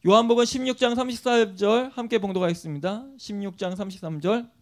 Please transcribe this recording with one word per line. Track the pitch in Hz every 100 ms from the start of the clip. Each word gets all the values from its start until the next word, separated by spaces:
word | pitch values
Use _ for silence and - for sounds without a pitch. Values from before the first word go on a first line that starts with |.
| -
요한복음 | 214 233 233 240
십육 | 262 262 254
장 | 247 240
삼십삼 | 254 233 247 240 214 185
절 | 202 226 254
함께 | 254 233 226
봉독하겠습니다. | 196 185 180 170 160 143 175 208 269 269
십육 | - 202 202 170
장 | 185 185
삼십삼 | 196 190 165 156
절. | 170 233 240 _